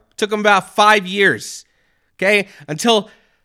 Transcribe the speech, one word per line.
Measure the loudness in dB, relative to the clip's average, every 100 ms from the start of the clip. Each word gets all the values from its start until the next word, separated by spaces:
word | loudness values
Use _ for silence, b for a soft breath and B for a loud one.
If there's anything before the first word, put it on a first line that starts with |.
| _ -8
Took | -6
him | -2
about | 2 0 0 2
five | 4 4 0
years, | 0 0 0 -8 -18 -20 _ _ _ _ -6
okay, | -2 0 -2 B -14
until | -4 0 0 -2 b b b